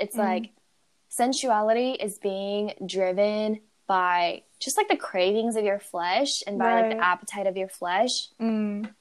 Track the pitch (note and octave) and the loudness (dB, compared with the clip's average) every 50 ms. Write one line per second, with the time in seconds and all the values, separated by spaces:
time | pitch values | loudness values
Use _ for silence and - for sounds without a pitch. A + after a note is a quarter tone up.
0 | G#3 G#3 - A3+ G#3 G#3+ G#3+ A3 A3+ - _ _ _ _ _ _ _ _ _ _ | -6 -4 -2 0 0 0 0 -2 -4 -8 _ _ _ _ _ _ _ _ _ _
1 | _ - - - A#3+ B3+ C4+ - - B3+ A3 G#3 G#3+ G#3+ A3+ A#3 B3 C4 C4 - | _ -12 -2 0 2 2 2 0 0 2 2 2 4 2 2 2 2 0 -2 -2
2 | G#3 G#3 F#3+ - - G3+ F#3+ F#3+ G3 G3+ G3+ G#3 G#3 G#3 - - F#3+ F3+ F#3 F#3+ | -4 -6 -6 -4 -4 -4 -4 -2 -4 -4 -2 -2 -2 -4 -6 -8 -8 -6 -2 0
3 | F#3+ F#3 F#3 F#3+ G#3 G#3 G#3+ G#3+ G#3+ G#3+ G#3+ G#3+ _ _ _ _ _ - G3 F#3 | 0 0 2 2 2 2 2 0 0 -2 -2 -4 _ _ _ _ _ 0 2 2
4 | F3+ F3+ F3 F3+ F3 E3+ - - _ _ _ - - C#4 - G#4 G#4 G#4 F#4 C#4 | 4 4 2 2 2 0 -2 -4 _ _ _ -10 -6 -4 0 0 2 2 0 -2
5 | - - - F#3+ F3+ F#3+ G#3 A3+ A3 A#3 G#3+ A3 G#3 G3+ G3 G3+ - - - F3 | -2 -4 0 2 2 4 4 2 0 0 0 0 0 0 0 -2 -4 -8 -8 -4
6 | E3+ F3 F#3+ A#3 C#4+ C#4 - - - G3+ G3+ A#3 A3+ A#3 A#3 A3+ A3+ A3 A3 A3 | -2 0 2 2 2 0 -2 -4 -6 -6 -4 0 2 4 4 4 4 2 0 0
7 | A#3 G#3+ G#3 G3+ G#3 - - G3+ F#3+ F#3+ F#3 G3 F#3+ F#3+ - - F#3 F3 F3+ G3 | 2 2 2 0 -4 -10 -6 -2 -2 -2 -2 -2 -6 -6 -6 -8 -4 -2 2 2
8 | A#3 B3+ - - - - _ - A3+ A3+ A3 G#3+ G#3+ G#3 G3+ G#3 A3 - - _ | 2 2 0 -4 -6 -8 _ -4 -4 -2 0 0 -2 -2 -4 -6 -8 -10 -12 _